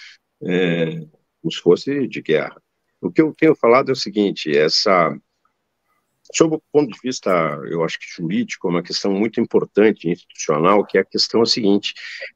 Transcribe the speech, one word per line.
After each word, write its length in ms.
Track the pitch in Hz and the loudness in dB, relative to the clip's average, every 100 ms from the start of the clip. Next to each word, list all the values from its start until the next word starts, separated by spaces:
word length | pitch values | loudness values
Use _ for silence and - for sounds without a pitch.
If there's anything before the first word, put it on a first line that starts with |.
| - - _ _ | -20 -20 _ _
É, 460 | 92 90 87 85 80 82 78 _ _ _ | -2 0 0 0 -2 -6 -14 _ _ _
como 80 | 82 | -8
se 100 | - | -2
fosse 460 | 87 - 135 143 120 | 2 2 0 -4 -4
de 160 | 69 | -6
guerra. 400 | 73 76 67 - _ _ _ _ | -2 -2 -2 -14 _ _ _ _
O 100 | 90 | -4
que 100 | 160 | 0
eu 140 | 156 - | 0 2
tenho 200 | 160 - | 2 4
falado 320 | 117 127 131 | 4 4 2
é 40 | |
o 20 | 131 | -4
seguinte, 600 | 104 104 98 - 78 73 | -4 -2 -2 -2 -2 2
essa, 600 | 78 - 104 90 78 69 _ _ _ _ _ _ _ _ _ _ _ | 2 0 2 2 2 -2 _ _ _ _ _ _ _ _ _ _ _
sob 220 | - 165 156 | 0 2 0
o 60 | _ | _
ponto 180 | 147 135 | 0 0
de 80 | - | -4
vista, 300 | 127 127 101 87 78 71 - | -8 -6 0 0 0 -4 -6
eu 140 | 82 | -4
acho 160 | 82 - | -2 -4
que 60 | - | -14
jurídico, 580 | - 85 113 117 - 90 | -8 -4 -2 -4 -6 -2
é 40 | |
uma 100 | 87 | -2
questão 300 | 87 - 101 | -2 -4 -2
muito 280 | 98 110 - | 0 -2 -2
importante, 720 | 113 101 - 98 110 104 82 | 0 0 0 4 4 2 -4
institucional, 720 | 85 _ - - 76 87 101 | -6 _ -12 -4 2 4 2
que 140 | - 95 | 2 -2
é 40 | |
a 20 | |
questão 420 | - 104 - 110 113 | -2 -4 -2 0 0
seguinte, 480 | 123 101 101 - - - - - | 2 2 2 0 -10 -16 -14 -12